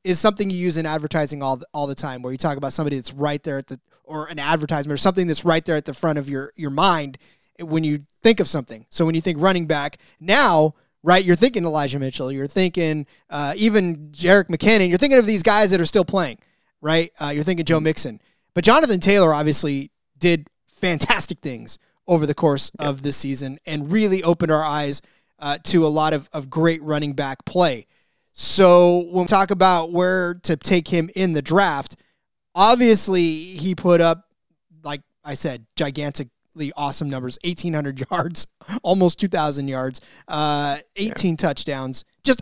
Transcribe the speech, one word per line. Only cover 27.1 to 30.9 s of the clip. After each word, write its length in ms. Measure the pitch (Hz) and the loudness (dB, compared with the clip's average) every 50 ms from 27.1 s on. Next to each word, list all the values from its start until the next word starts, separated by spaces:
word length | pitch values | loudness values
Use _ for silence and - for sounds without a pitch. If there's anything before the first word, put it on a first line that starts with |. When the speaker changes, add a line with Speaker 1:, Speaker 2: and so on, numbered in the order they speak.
| 139 | -4
Speaker 1:
back 300 | 135 143 135 135 - - | -6 -6 -6 -8 -10 -14
play. 420 | - - 180 180 160 131 113 - _ _ _ _ _ _ _ _ _ | -6 0 2 2 2 2 -4 -10 _ _ _ _ _ _ _ _ _
So 680 | _ - - - - - 196 180 175 175 180 175 175 175 175 170 | _ -6 -4 -2 2 6 8 8 8 8 8 6 4 2 0 -2
when 140 | 175 185 180 | -4 -4 0
we 20 | |
talk 240 | 175 214 190 196 185 | 2 2 2 2 2
about 420 | 202 180 185 185 185 175 165 165 | 2 4 4 4 4 4 0 -2
where 440 | 175 175 180 180 185 185 180 175 175 180 _ | 0 0 0 2 0 0 -2 -4 -6 -6 _
to 120 | - 170 | -4 -4
take 320 | 143 - - 190 180 156 | -4 0 0 0 0 0
him 200 | - | 0